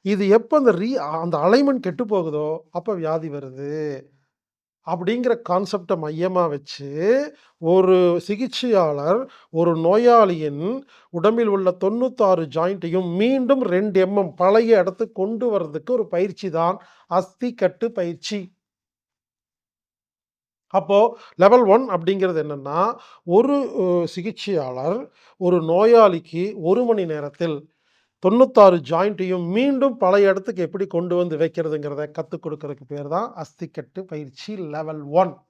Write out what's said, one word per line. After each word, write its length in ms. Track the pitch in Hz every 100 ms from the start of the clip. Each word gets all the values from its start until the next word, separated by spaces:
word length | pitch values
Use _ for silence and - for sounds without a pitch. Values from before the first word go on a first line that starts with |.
இது 260 | 190 202 196
எப்ப 300 | 220 - 302
அந்த 140 | 254
re-, 220 | 175 220
அந்த 440 | 262 147 160 170 156
அலைன்மெண்ட் 420 | 165 240 285 262
கெட்டு 260 | 185 160 226
போகுதோ, 600 | 202 160 151 151 160 _
அப்ப 240 | 175 175 190
வியாதி 340 | 160 160 160
வருது 800 | 143 135 131 143 151 151 135 135 _ _ _ _ _ _ _ -
அப்படிங்கிற 560 | 170 180 240 247 233 202
கான்செப்டை 460 | 185 196 202 170 165
மையமா 540 | 151 156 185 185 170
வச்சு, 880 | 147 147 - 139 147 190 262 294 _ _ _
ஒரு 640 | 165 185 185 185 180 175
சிகிச்சையாளர் 1120 | 180 208 254 - 247 202 160 143 151 214 269 - _
ஒரு 260 | 160 170 160
நோயாளியின் 1120 | 165 208 240 233 202 170 156 143 180 262 - _ _
உடம்பில் 380 | 170 202 226 226
உள்ள 240 | 196 185
தொண்ணூத்தாறு 760 | 180 185 226 254 254 202 180 160
ஜாயிண்ட்டையும் 680 | 151 175 196 170 185 180 175
மீண்டும் 460 | 226 269 247 269
ரெண்டு 380 | 226 180 214 185
எம் 160 | 190 202
எம் 180 | 180
பழைய 460 | - 180 220 233 214
இடத்துக்கு 340 | 180 185 226
கொண்டு 360 | - 190 226 247
வர்றதுக்கு 440 | 202 156 151 156
ஒரு 140 | 247 196
பயிற்சி 420 | 175 196 - 190
தான் 300 | 160 170 190 - _ _
அஸ்தி 460 | 175 185 _ 247
கட்டு 380 | 240 185 185 233
பயிற்சி. 640 | 233 175 170 - 208 180 _ _ _ _ _ _ _ _ _ _ _ _ _ _ _ _ _ _ _ _ _ _
அப்போ 520 | 190 160 202 226 - - -
லெவல் 300 | 190 247 214
ஒன் 240 | 220 254
அப்படிங்கிறது 540 | 180 165 196 185 160
என்னன்னா, 540 | 147 143 139 156 208 - - -
ஒரு, 480 | 170 185 269 285 254 269
அ, 260 | 185 175 170
சிகிச்சையாளர் 1080 | - 185 - - 175 131 127 147 220 277 _ _ _
ஒரு 240 | 180 180
நோயாளிக்கு 920 | 160 175 220 233 208 170 - 160 196 220
ஒரு 300 | 165 220 247
மணி 200 | 214 175
நேரத்தில் 680 | 151 143 _ 170 147 147 _ _ _ _ _ 185
தொண்ணூத்தாறு 500 | 233 262 247 196 175
ஜாயிண்ட்டையும் 720 | 127 165 202 196 185 185 170
மீண்டும் 460 | 202 277 269 277 240
பழைய 320 | 185 202 196
இடத்துக்கு 320 | 190 196 185
எப்படி 260 | 165 196 190
கொண்டு 280 | 170 175 175
வந்து 220 | 175 151
வைக்கிறதுங்கிறத 720 | 160 170 160 151 143 143 151
கத்துக் 360 | 151 160 165 160
கொடுக்கறதுக்கு 340 | 147 147 135 127
பேர் 200 | 143 143
தான் 260 | 170 233 180
அஸ்திக்கட்டு 680 | 151 _ 170 - 131 -
பயிற்சி 560 | 185 156 143 - - 208
லெவல் 440 | 160 147 156 156
ஒன். 360 | 143 160 180 - _